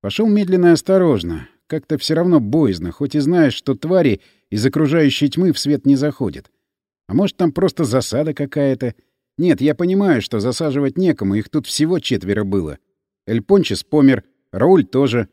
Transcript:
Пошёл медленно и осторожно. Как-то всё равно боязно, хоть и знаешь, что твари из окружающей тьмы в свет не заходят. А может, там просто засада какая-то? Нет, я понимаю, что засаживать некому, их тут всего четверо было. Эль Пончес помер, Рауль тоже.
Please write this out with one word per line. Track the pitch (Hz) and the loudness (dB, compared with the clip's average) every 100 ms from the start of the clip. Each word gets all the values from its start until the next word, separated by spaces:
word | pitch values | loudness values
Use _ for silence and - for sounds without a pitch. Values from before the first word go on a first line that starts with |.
Пошёл | 98 - 220 | -8 -2 0
медленно | 208 190 185 175 | 0 2 2 4
и | |
осторожно. | 165 - 190 180 120 85 82 - _ _ | 4 4 2 2 0 -2 -8 -10 _ _
Как-то | 156 - 147 | -10 -6 -6
всё | - 156 | -2 0
равно | 175 165 | 4 2
боязно, | 107 143 143 90 85 | 2 0 0 0 -6
хоть | - 143 | -6 -4
и | 151 | -2
знаешь, | 143 175 151 | 0 2 2
что | - - 131 | 0 -4 -4
твари | 156 185 156 101 _ _ _ | 0 0 2 0 _ _ _
из | 104 120 | -2 -2
окружающей | 147 156 160 151 135 147 | 0 0 2 2 2 -2
тьмы | 156 185 | 0 0
в | - | 0
свет | 143 147 139 | -2 -2 2
не | |
заходят. | 139 147 - 113 - - _ _ _ _ _ _ | 2 0 -4 -6 -8 -18 _ _ _ _ _ _
А | |
может, | 120 196 - | -2 -2 0
там | 175 | -2
просто | 143 180 - | 0 -2 -2
засада | 147 127 120 123 156 | -2 -2 -2 -4 -4
какая-то? | 147 143 151 139 131 127 - _ _ _ - | -4 -6 -2 -2 -2 -6 -8 _ _ _ -4
Нет, | 113 127 | 0 2
я | 139 147 | 0 0
понимаю, | 175 190 202 139 | 0 2 2 0
что | 101 113 | 0 -4
засаживать | 107 120 160 139 139 135 | -4 -2 -2 -2 -2 0
некому, | 185 151 98 101 | 0 0 0 -2
их | 110 | -2
тут | 156 - | -6 -6
всего | - 156 180 | -4 -2 -2
четверо | - 120 90 98 | -2 -4 -2 -4
было. | 101 98 80 71 _ _ _ _ - | -2 -4 -4 -10 _ _ _ _ -6
Эль | 117 | -6
Пончес | 107 202 170 98 | 2 2 2 -4
помер, | - 151 135 127 - _ _ | -2 4 4 4 -4 _ _
Рауль | 95 135 190 | -2 2 4
тоже. | - 127 139 120 104 | 2 0 0 0 -4